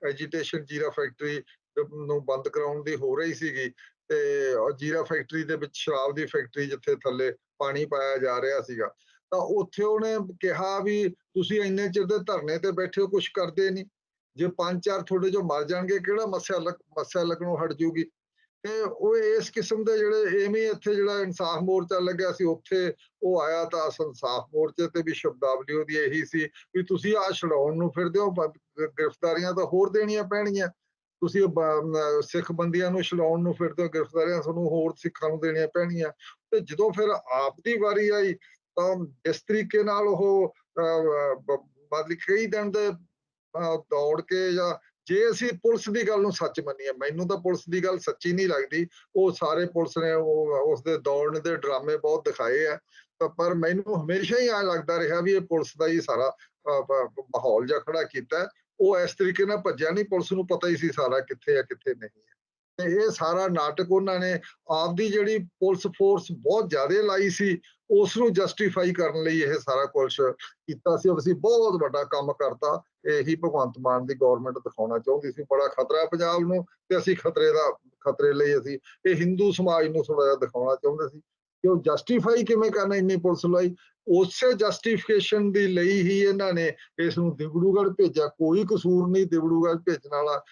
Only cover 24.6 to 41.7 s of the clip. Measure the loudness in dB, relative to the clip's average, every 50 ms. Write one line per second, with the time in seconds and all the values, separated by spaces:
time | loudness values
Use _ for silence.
24.6 | 0 0 0 -2 -4 -2 -2 -4 -4 -4 -4 -2 -4 -4 -4 0 -2 0 0 -2
25.6 | -4 -4 -4 -4 -4 -2 -2 -2 0 0 0 -2 -4 -2 -2 -4 -4 -4 _ -14
26.6 | -20 _ -4 -4 -2 -2 -2 -2 0 0 0 0 0 -2 -4 -2 -2 0 2 2
27.6 | 2 2 0 0 -2 -2 -2 -2 -4 0 0 0 0 0 0 -2 -4 -4 -4 _
28.6 | _ _ _ -6 -6 -6 -4 -2 -2 -2 -2 -2 -2 -2 0 0 -2 -2 -2 -2
29.6 | -2 0 2 2 2 2 2 0 0 0 -2 -4 -4 -2 -2 -2 -2 -2 -2 -2
30.6 | -2 -4 -6 _ _ _ _ _ _ _ _ -4 -4 -2 2 2 2 2 2 0
31.6 | 0 2 0 0 -2 -2 -2 -2 0 0 0 0 -2 -2 -4 -6 -4 -4 -4 -4
32.6 | -2 0 0 0 0 0 0 -2 -2 -2 -2 0 0 2 2 2 0 -2 -2 -2
33.6 | -4 -4 -2 -2 -4 -2 -2 -2 -4 -2 0 -2 0 0 0 -2 -2 -4 -4 -2
34.6 | -2 0 0 0 0 -2 -4 _ -8 -8 -8 -4 -4 -4 -2 -2 -2 -2 0 0
35.6 | -2 0 0 -2 -2 -2 -2 -4 -4 -4 -6 _ -20 -20 -20 _ _ -2 -2 -2
36.6 | -2 -2 -2 0 0 0 2 0 0 0 0 -2 -2 -2 -2 0 0 -2 -4 -4
37.6 | -4 -2 -2 0 0 0 0 2 2 2 2 2 2 0 0 -4 _ -20 _ _
38.6 | _ _ -4 -2 0 0 0 -2 -4 -10 -10 _ -4 -4 -4 -4 _ -2 -2 -2
39.6 | 0 0 0 2 2 2 0 0 0 0 0 2 2 4 4 4 2 0 -2 _
40.6 | _ _ -4 -2 0 0 0 2 2 2 2 2 0 0 -2 -2 -2 -4 -4 -4
41.6 | -4 _